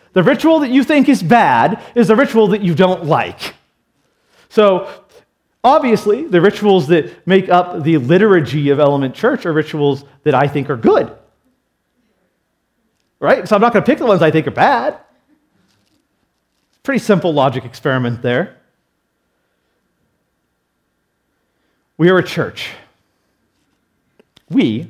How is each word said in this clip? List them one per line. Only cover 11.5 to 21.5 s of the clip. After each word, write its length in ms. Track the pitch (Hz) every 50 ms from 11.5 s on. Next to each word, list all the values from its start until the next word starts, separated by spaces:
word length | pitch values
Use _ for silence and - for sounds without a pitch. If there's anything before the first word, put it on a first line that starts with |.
| _ _ _ _ _ _ _ _ _ _ _ _ _ _ _ _ _ _ _ _ _ _ _ _ _ _ _ _ _ _ _ _ _ -
Right? 280 | - 147 240 262 185 -
So 80 | 214
I'm 60 | 202
not 120 | 214 240 233
gonna 120 | 208 -
pick 120 | - 285 320
the 80 | 320
ones 160 | 240 202 175
I 100 | 165 156
think 160 | 143 160 151 139
are 40 |
bad. 460 | - - 156 240 277 - 233 311 - - _ _ _ _ _ _ _ _ _ _ _ _ _ _ _ _ _ _ _ _ _ _ _ _ _ _ _ _ _ _ _ _ _ _ _ _ -
Pretty 160 | - 269 240
simple 340 | - - 208 180 - 180 156
logic 320 | 143 131 139 120 123 113
experiment 560 | 120 - - - 151 131 131 123 120 117 117
there. 360 | 123 123 120 127 180 - - _ _ _ _ _ _ _ _ _ _ _ _ _ _ _ _ _ _ _ _ _ _ _ _ _ _ _ _ _ _ _ _ _ _ _ _ _ _ _ _ _ _ _ _ _ _ _ _ _ _ _ _ _ _ _ _ _ _ _